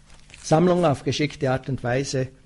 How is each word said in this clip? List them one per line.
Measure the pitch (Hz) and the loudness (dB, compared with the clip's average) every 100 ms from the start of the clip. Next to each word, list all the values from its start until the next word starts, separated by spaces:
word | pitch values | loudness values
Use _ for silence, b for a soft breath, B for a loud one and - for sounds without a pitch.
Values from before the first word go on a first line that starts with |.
| - - - - | -20 -20 -20 -16
Sammlung | - 156 180 175 | 0 4 4 4
auf | 165 131 | 2 0
geschickte | - 127 147 - 135 | -2 -2 -4 -2 -2
Art | 131 - | -2 -4
und | 127 | -6
Weise | 120 127 139 135 131 b | -2 -2 -2 -4 -6 b